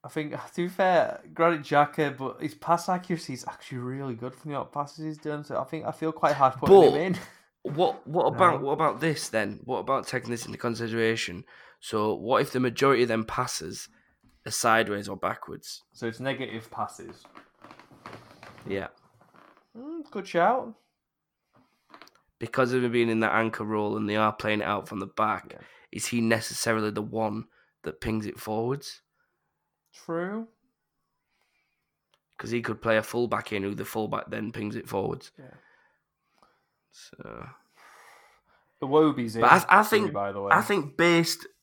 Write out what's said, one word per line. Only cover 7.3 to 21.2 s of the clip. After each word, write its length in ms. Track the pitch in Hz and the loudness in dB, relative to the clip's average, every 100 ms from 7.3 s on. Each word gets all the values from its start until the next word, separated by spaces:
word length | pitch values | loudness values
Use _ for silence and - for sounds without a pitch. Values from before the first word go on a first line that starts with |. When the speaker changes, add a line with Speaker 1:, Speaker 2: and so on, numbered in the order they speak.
| - _ _ | -20 _ _
Speaker 1:
<laughs> 120 | - | -8
Speaker 2:
what, 320 | 147 185 - - | 0 0 0 -4
what 180 | 165 | 0
about, 360 | 120 - 180 139 | 0 4 4 4
Speaker 1:
No. 60 | 135 | -2
Speaker 2:
what 60 | |
about 280 | 147 156 110 | 0 0 0
this 280 | 160 147 - | -2 -2 -2
then? 320 | 110 101 104 | -2 -2 -6
What 160 | - 117 | -6 -6
about 300 | 95 131 - | -2 -2 -2
taking 220 | 127 123 | -6 -4
this 140 | 117 - | -8 -8
into 120 | 110 | -6
consideration? 880 | 120 113 113 113 113 113 - 87 - - - _ | -4 -4 -4 0 0 0 -4 -8 -16 -20 -20 _
So 360 | - 110 107 | -6 -2 0
what 280 | 101 104 120 | -2 0 0
if 80 | 139 | 0
the 80 | 127 | 0
majority 420 | 123 117 139 123 | -2 2 4 4
of 40 | 120 | 2
them 160 | 113 | 0
passes 640 | 110 - 127 - 80 - - _ _ _ _ _ | -2 -4 -4 -6 -8 -12 -16 _ _ _ _ _
are 60 | - | -8
sideways 580 | - 120 110 113 101 101 | -2 2 4 2 -4 -6
or 80 | 95 | -6
backwards? 680 | 92 - - - - - _ | -4 -6 -10 -14 -14 -18 _
Speaker 1:
So 160 | - 117 | -10 -10
it's 100 | 113 | -6
negative 480 | 131 135 117 113 110 | -8 -6 -8 -10 -12
passes. 520 | - 104 - - - - - _ _ - - - - - - - - - - - | -8 -8 -10 -18 -18 -20 -20 _ _ -20 -20 -20 -20 -20 -20 -20 -20 -20 -18 -6
Speaker 2:
Yeah. 220 | 95 90 _ _ _ _ - - _ _ 226 | -6 -6 _ _ _ _ -20 -20 _ _ -18
Speaker 1:
Mm, 320 | 285 330 285 | -12 -12 -10
good 160 | 208 185 | -12 -4
shout. 480 | 170 185 254 226 - _ _ _ _ | 2 2 2 -4 -16 _ _ _ _